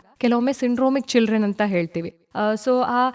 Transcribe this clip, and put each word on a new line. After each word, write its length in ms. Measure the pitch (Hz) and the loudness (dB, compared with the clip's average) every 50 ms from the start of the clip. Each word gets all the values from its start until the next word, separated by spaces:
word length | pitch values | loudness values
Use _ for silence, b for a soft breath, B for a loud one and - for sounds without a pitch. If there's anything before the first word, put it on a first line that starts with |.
| - _ _ - | -10 _ _ -2
ಕೆಲವೊಮ್ಮೆ 340 | - 233 240 240 240 269 | 0 2 2 2 2 0
syndromic 540 | 269 - 262 240 240 240 262 262 269 277 - | -2 0 -2 -2 0 0 0 0 0 0 -2
ಚಿಲ್ಡ್ರನ್ 380 | - - 240 226 214 220 214 214 | 0 2 2 2 4 2 0 0
ಅಂತ 180 | 202 202 - | 0 0 -2
ಹೇಳ್ತೀವಿ. 540 | 208 202 190 175 170 165 - 165 170 - - _ _ _ - | -2 0 0 0 -2 -2 -4 -6 -8 -8 -12 _ _ _ -6
ಆ, 180 | - 208 214 | -2 -2 -2
so 180 | 220 214 - 254 254 254 247 | -2 -2 0 0 0 2 0
ಆ, 220 | - 240 247 254 254 | 0 0 0 0 0